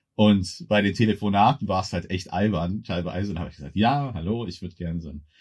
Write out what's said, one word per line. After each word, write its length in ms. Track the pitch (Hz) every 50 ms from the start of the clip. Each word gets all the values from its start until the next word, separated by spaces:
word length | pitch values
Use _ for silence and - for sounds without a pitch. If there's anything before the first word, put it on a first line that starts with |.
| _ _ -
Und 500 | - 107 104 101 98 90 - - - - -
bei 140 | 104 104
den 120 | 101 98 92
Telefonaten 720 | - 117 107 101 - 107 104 98 101 104 123 147 - -
war's 280 | 101 95 92 92 - -
halt 160 | 87 - -
echt 200 | 95 90 - -
albern 520 | - - 104 110 101 80 85 87 95 107
teilweise. 480 | - - 90 87 85 87 - 90 101 101
Und 60 | 90
da 40 | 80
hab 60 | 85 -
ich 80 | -
gesagt, 180 | - 71 69 -
ja, 360 | 95 110 120 139 143 139 131
hallo, 320 | 104 85 80 90 113 117 117
ich 140 | 87 85 -
würd 160 | 90 85 -
gern 240 | - 87 82 82 87
so 80 | 82 76
einen 160 | 76 73 - _ _ _